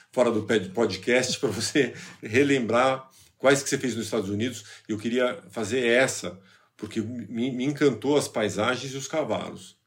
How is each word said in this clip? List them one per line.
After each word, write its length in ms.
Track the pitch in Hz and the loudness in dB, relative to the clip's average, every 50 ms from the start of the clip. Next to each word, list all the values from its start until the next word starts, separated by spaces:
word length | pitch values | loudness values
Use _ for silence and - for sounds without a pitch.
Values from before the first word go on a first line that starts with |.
| - _ | -16 _
fora 200 | - 127 123 117 | 2 2 4 4
do 120 | 110 107 104 | 4 0 0
pé 140 | - 117 107 | 2 0 0
de 100 | 92 95 | 0 0
podcast 680 | - 117 117 107 92 - - 120 120 127 127 - - - | -2 0 0 0 0 -4 0 2 2 2 2 0 -4 -2
pra 100 | - 120 | -2 -2
você 440 | 98 113 107 - - 151 127 120 - - - - | -2 -2 -4 0 2 2 2 2 -2 -10 -16 -18
<laughs> 120 | - - - | -18 -16 -8
relembrar 880 | 117 110 127 143 139 139 131 117 104 113 120 127 135 131 131 - - _ - - _ _ - | 0 4 4 4 4 4 2 2 2 2 4 4 4 2 0 -4 -14 _ -20 -20 _ _ 2
quais 240 | - 131 143 139 - | 4 4 4 4 2
que 60 | - | -2
você 80 | 143 - | -2 -2
fez 180 | - 127 110 | -2 -2 -2
nos 100 | 113 104 | -4 -4
Estados 240 | - - 113 95 98 | -2 -2 -2 -2 -2
Unidos. 340 | 104 101 117 131 117 - - - - - _ - | -2 -2 -2 -4 -4 -8 -16 -18 -20 -16 _ -8
Eu 100 | 110 101 | -6 -4
queria 460 | 107 120 117 127 123 123 123 - - - | -2 -2 0 2 2 0 0 -4 -12 -12
fazer 360 | - 120 107 95 117 131 123 | -8 -6 -4 -2 0 0 2
essa, 540 | 117 117 123 135 131 - - - 90 90 - _ _ _ _ _ _ _ | 4 4 4 4 2 0 -4 -8 -10 -12 -12 _ _ _ _ _ _ _
porque 260 | - 107 107 - 117 | -14 -12 -8 -4 -4
me, 500 | 104 110 123 120 107 104 123 113 120 139 | -4 -4 -6 -8 -10 -8 -6 -4 -4 -4
me 140 | 123 123 123 | -2 -2 -2
encantou 500 | 143 147 143 151 139 117 110 - 135 147 | -2 0 4 4 4 4 2 0 2 2
as 120 | 143 - - | 2 0 0
paisagens 680 | - 123 107 104 95 98 107 120 127 117 139 135 131 | -2 -2 -2 0 0 0 0 0 0 -2 -4 -8 -10
e 40 | 135 | -10
os 100 | 135 - | -8 -4
cavalos. 680 | - 160 139 110 101 90 90 80 90 - - - - _ _ | -2 -2 -2 0 -2 -4 -4 -8 -12 -14 -18 -20 -20 _ _